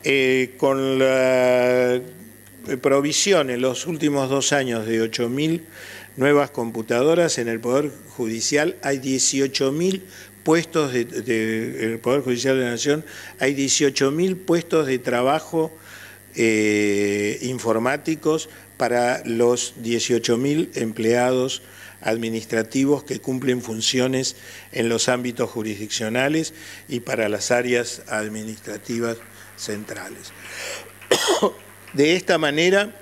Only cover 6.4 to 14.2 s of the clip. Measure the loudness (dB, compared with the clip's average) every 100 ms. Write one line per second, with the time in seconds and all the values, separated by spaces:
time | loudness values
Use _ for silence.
6.4 | 2 -4 -6 -6 -2 2 4 4 2 0
7.4 | -2 -4 0 0 0 -8 -18 -8 -6 -4
8.4 | 0 0 0 -2 -4 -4 -2 0 0 0
9.4 | -2 0 0 0 -2 -2 -8 -20 -20 -6
10.4 | 2 2 2 -2 0 0 -2 -6 -2 0
11.4 | 0 -2 -4 -4 -4 -2 0 0 2 0
12.4 | 2 2 0 0 0 0 -2 -16 -18 -2
13.4 | 0 0 0 4 2 4 2 2